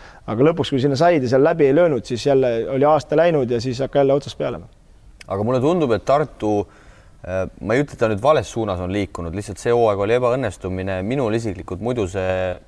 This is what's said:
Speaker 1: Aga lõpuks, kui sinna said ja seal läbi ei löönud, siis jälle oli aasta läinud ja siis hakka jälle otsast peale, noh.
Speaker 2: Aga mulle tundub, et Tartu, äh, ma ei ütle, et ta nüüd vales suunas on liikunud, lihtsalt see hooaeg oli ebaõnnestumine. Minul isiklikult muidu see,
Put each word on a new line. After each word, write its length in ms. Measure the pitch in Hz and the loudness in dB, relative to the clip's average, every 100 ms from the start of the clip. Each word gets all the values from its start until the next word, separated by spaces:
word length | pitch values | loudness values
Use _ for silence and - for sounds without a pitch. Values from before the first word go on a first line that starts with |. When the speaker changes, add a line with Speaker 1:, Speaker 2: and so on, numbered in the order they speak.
| - - - | -20 -16 -6
Speaker 1:
Aga 220 | 110 147 | 2 2
lõpuks, 240 | 170 139 | 2 0
kui 80 | 135 | 0
sinna 160 | 139 135 | 0 2
said 240 | 170 165 | 4 4
ja 60 | 127 | 2
seal 160 | 131 151 | 4 4
läbi 220 | 165 143 | 4 4
ei 60 | 143 | 4
löönud, 260 | 175 131 - | 4 2 -4
siis 160 | 123 139 | -4 2
jälle 300 | 135 127 117 98 | 2 2 0 -2
oli 120 | 131 143 | 0 2
aasta 260 | 151 - 156 | 2 2 2
läinud 360 | 170 156 120 | 4 2 0
ja 80 | 120 | -2
siis 180 | 127 120 131 | -4 -4 -2
hakka 160 | 139 | 2
jälle 160 | 139 131 | 2 2
otsast 200 | 120 - | -2 -6
peale, 180 | 135 95 - | -6 -6 -12
noh. 60 | - - - - - - | -20 -20 -20 -20 -20 -8
Speaker 2:
Aga 160 | 98 107 | -4 0
mulle 160 | 127 | 2
tundub, 300 | 135 180 147 104 | 2 2 2 0
et 80 | |
Tartu, 460 | - 139 147 - 107 104 101 - - - - - | 2 0 0 -4 -2 -2 -2 -10 -20 -20 -20 -18
äh, 220 | - 95 92 - | -8 -6 -6 -8
ma 140 | 82 120 | -2 -2
ei 60 | 147 | -2
ütle, 100 | - | -2
et 60 | |
ta 80 | 110 | -2
nüüd 80 | 104 | 0
vales 260 | 127 156 104 | 2 0 0
suunas 300 | - 107 90 | -4 -4 -4
on 80 | 90 | -4
liikunud, 400 | 101 98 - 85 90 | -4 -4 -6 -8 -8
lihtsalt 240 | 104 95 | -10 -6
see 100 | 120 | 0
hooaeg 300 | 120 113 101 | 2 2 2
oli 140 | 101 120 | 0 0
ebaõnnestumine. 800 | 123 127 120 - 95 92 95 92 98 | 2 0 -4 -6 -6 -4 -4 -4 -4
Minul 300 | 139 117 113 | -2 -2 -2
isiklikult 420 | 113 90 85 92 110 | -4 -8 -8 -8 -4
muidu 180 | 123 95 | -2 -4
see, 380 | 95 92 92 92 90 | -2 -2 -2 -4 -6